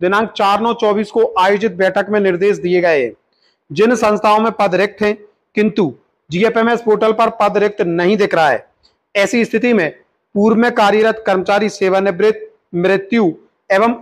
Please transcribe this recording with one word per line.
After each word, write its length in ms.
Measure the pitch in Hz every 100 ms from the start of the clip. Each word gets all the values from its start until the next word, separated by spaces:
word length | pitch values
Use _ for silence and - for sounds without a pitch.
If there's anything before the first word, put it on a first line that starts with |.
दिनांक 300 | 180 202 220
चार 300 | - 196 208
नौ 120 | 233
चौबीस 360 | 233 214 208 202
को 240 | 233 226 -
आयोजित 340 | 185 202 220
बैठक 340 | 175 190 196 196
में 100 | 214
निर्देश 380 | 190 175 202 190
दिए 220 | 180 180
गए 240 | 175 151
हैं। 80 | 120 104 _ _ _ _ -
जिन 220 | 147 226
संस्थाओं 460 | 233 214 208 214 214
में 120 | 226
पद 220 | 214 202
रिक्त 280 | 180 202 -
हैं 120 | 208 208 - _ _
किंतु 400 | - 214 214 160 120 _ _ -
जीएफएमएस 500 | 170 226 226 226 233
पोर्टल 320 | 226 208 220
पर 180 | 220 226
पद 260 | 226 208 196
रिक्त 260 | 208 208
नहीं 340 | 180 170 175 208
दिख 180 | 202
रहा 140 | 170 151
है, 180 | 113 - _ _ _ _ 202
ऐसी 280 | 196 240
स्थिति 280 | 220 226 247
में 180 | 220 156 - _ _ _
पूर्व 220 | 202 214 220
में 160 | 240
कार्यरत 520 | 233 202 214 226 220 -
कर्मचारी 420 | 190 185 202 214
सेवानिवृत्त, 840 | - 190 190 196 175 214 214 - _ _
मृत्यु 580 | 175 185 196 196 233 185 156 _ _ -
एवं 300 | 196 226 233